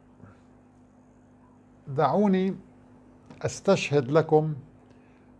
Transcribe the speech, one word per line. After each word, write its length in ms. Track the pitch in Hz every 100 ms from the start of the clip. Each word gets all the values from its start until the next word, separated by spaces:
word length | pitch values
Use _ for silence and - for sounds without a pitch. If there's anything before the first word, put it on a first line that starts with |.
| _ - - - - - _ _ _ _ _ _ _ _ _ _ _ _ -
دعوني 680 | 139 143 175 208 190 190 - - - - - - - - -
أستشهد 720 | - - - 185 - 143 123
لكم 440 | 156 156 156 156 139 - - - - _ _ -